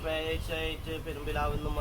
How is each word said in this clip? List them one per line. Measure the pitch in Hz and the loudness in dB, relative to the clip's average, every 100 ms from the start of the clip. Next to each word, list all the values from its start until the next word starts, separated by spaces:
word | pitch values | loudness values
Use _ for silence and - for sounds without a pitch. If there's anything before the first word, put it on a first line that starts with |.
വ്യാഴാഴ്ചയായിട്ട് | 160 160 160 165 - 160 160 156 160 160 156 | 0 0 2 0 0 0 0 -2 -4 -4 -4
പെരുമ്പിലാവിൽ | 156 151 147 147 156 | -4 0 2 2 2
നിന്നും | 151 147 | 2 0